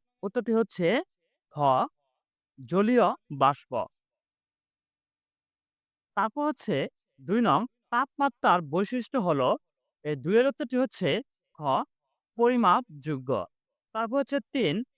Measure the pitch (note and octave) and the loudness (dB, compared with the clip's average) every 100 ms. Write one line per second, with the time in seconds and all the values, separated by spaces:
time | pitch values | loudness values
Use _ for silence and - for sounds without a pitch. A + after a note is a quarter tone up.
0 | - _ G3 B3 G#3 A3+ A3+ - E3+ A#3 | -8 _ -8 -6 -2 -2 -2 -2 0 0
1 | F#4 _ _ _ _ - C#3+ C3 B3+ - | -4 _ _ _ _ -2 2 2 0 -8
2 | _ _ _ _ _ - B2+ F3+ G#3 B3 | _ _ _ _ _ -20 -4 0 2 4
3 | G3 B3 _ C#3+ C3+ C#3+ - A#2+ F#2+ _ | 4 0 _ 2 2 2 -4 -6 -6 _
4 | _ _ _ _ _ _ _ _ _ _ | _ _ _ _ _ _ _ _ _ _
5 | _ _ _ _ _ _ _ _ _ _ | _ _ _ _ _ _ _ _ _ _
6 | _ - A3 C#4+ D4 D4 - C#3+ D#3+ - | _ -4 -4 -2 -4 -4 -4 -4 -4 -10
7 | _ _ C3+ A3 A3+ D3 A#3 _ _ A#3+ | _ _ -4 0 2 2 0 _ _ -4
8 | C#4 - C#4 - A#3+ F3+ D3+ D#3+ G3+ B3 | -4 -2 -2 0 2 2 2 -2 -2 -4
9 | A3+ C4+ F3+ D3 B2+ G3+ - _ _ _ | -4 -2 0 2 2 0 -4 _ _ _
10 | D3 D3 C3 A3 C4 - C#4+ B3+ C4 - | -8 -6 2 2 2 0 -4 -2 -2 -2
11 | F3 F3+ - _ _ - D3 C#3 C#4 _ | -2 -2 -4 _ _ -8 -2 -2 -2 _
12 | _ _ _ - A#3 B3 G3+ G3+ B3+ D3 | _ _ _ 0 2 4 4 2 0 -10
13 | C3+ C#3 B2+ A2+ F2 _ _ _ _ A3 | -8 -6 -2 -4 -4 _ _ _ _ -8
14 | A3+ C4 C4+ C#4 - C#4 F#3+ E3+ B3+ | -4 -2 -2 -4 -4 -2 0 0 -6